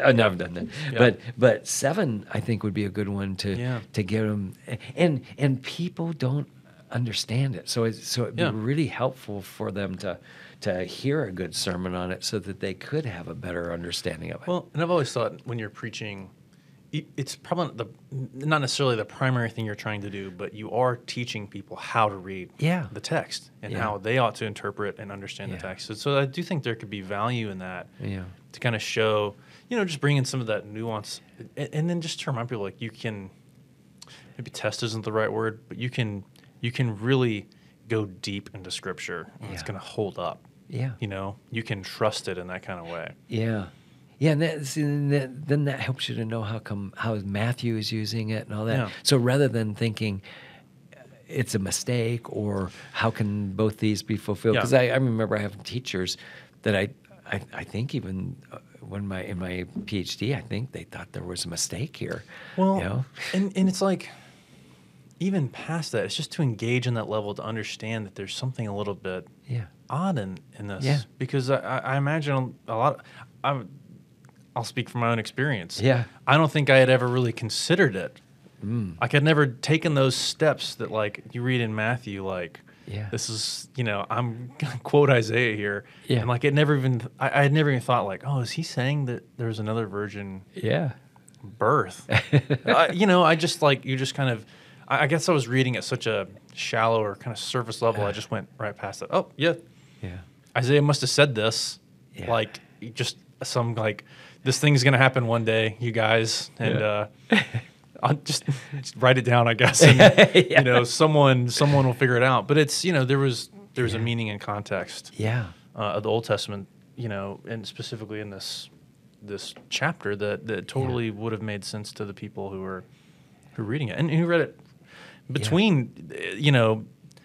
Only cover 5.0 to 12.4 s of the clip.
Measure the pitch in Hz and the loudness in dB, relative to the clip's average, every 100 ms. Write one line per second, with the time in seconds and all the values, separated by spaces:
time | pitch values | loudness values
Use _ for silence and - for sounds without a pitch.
5 | 175 139 - - 143 131 - - 175 - | 2 2 -4 -2 0 0 -4 -6 -6 -4
6 | 170 160 127 143 - - - - - 120 | -6 -2 -2 -2 -4 -12 -20 -20 -8 -4
7 | 120 98 - 117 139 90 - 123 113 104 | -2 -4 -2 -2 -2 -4 -4 0 0 -2
8 | - - 117 120 165 110 110 147 143 - | -6 -4 -2 0 0 0 -2 0 0 0
9 | 127 - - 101 95 - 107 98 98 92 | -4 -4 -10 -10 -10 -8 -6 -4 -6 -6
10 | 98 87 - - - - 104 90 90 - | -6 -8 -12 -20 -20 -8 -4 -2 -4 -4
11 | 131 151 117 90 90 - - 87 92 90 | -2 -2 -2 -6 -6 -4 -4 -4 -4 -4
12 | 90 92 - 107 | -4 -6 -4 -6